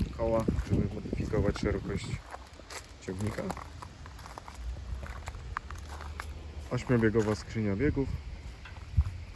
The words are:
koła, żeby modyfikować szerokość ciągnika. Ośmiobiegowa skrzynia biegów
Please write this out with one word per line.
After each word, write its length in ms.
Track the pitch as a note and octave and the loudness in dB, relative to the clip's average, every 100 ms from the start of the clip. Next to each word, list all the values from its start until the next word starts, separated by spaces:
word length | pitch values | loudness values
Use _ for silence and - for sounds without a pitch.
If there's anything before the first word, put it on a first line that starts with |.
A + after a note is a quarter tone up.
| - - | 2 2
koła, 280 | A2+ A2+ A2 - - | 4 4 4 2 2
żeby 260 | G2+ G2+ G#2 | 2 2 -2
modyfikować 640 | - - G#2 G#2 G2+ - | -4 -2 0 4 4 4
szerokość 480 | G#2+ F#2+ - G2 - - - - - - - - - - | 2 0 0 -4 -2 -6 -6 -12 -14 -16 -12 -14 -12 -10
ciągnika. 420 | - F#2 G#2 - G3 - - - - - - - - - - - - - - - - - - - - - - - - - - - - - - - - | -6 -2 -2 0 -2 -4 -6 -12 -12 -12 -12 -12 -12 -12 -12 -8 -6 -6 -6 -6 -6 -6 -8 -8 -6 -6 -6 -10 -10 -8 -8 -8 -8 -8 -8 -10 -2
Ośmiobiegowa 640 | B2 - B2 A2 A2+ G#2+ G#2+ | -2 6 8 8 8 6 2
skrzynia 400 | - A2+ G#2+ G2 | 0 0 2 4
biegów 340 | D3 C#3 C3+ - - - - - - - - - - - - | 4 4 2 -2 -4 -8 -10 -12 -12 -12 2 4 4 0 -10